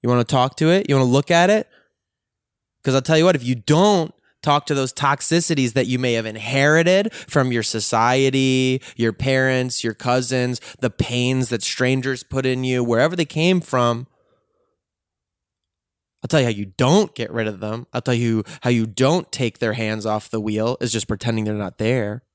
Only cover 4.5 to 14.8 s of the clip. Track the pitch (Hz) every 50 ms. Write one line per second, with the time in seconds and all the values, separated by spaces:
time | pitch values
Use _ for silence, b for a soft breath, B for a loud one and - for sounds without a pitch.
4.5 | 143 147 147 - 151 139 135 127 - - - 139 143 143 - - 160 170 160 -
5.5 | 160 143 131 123 110 135 127 113 123 123 127 127 120 113 113 113 107 110 107 113
6.5 | 127 139 139 147 151 165 165 170 185 190 208 220 - - - - - 151 135 127
7.5 | 120 117 110 - - 113 101 - - 110 113 120 127 135 135 135 131 135 131 131
8.5 | 131 131 131 131 127 131 B B B - 117 113 107 - - 127 135 131 131 131
9.5 | 131 127 127 127 120 - - 117 110 _ - 123 123 127 127 120 131 127 123 123
10.5 | 123 117 B B B B - - - _ - - 123 123 123 123 131 131 127 117
11.5 | 123 110 - - - - 127 127 131 135 123 135 131 123 - _ - 135 131 131
12.5 | 127 127 131 127 127 127 123 120 117 113 127 160 175 175 165 147 - 156 156 175
13.5 | 185 180 160 - - 127 120 117 120 113 127 - _ _ _ _ _ _ _ _
14.5 | _ _ _ _ _ _